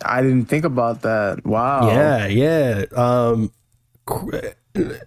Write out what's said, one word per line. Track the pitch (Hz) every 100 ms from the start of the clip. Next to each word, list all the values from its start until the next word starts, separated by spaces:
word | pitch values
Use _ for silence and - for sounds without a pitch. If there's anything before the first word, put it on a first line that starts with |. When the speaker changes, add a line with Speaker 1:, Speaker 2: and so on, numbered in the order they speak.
Speaker 1:
I | - 127
didn't | 131 127 113
think | 147
about | 156 123 117 117
that. | 113 110 101 -
Wow. | - 107 127 139 113
Speaker 2:
Yeah, | 117 151 127 98
yeah. | 107 147 160 131 101 95
Um, | - 120 123 117 113 107 - _ _ _ _ -
cr-, | - - - 104 - _ 196 165 -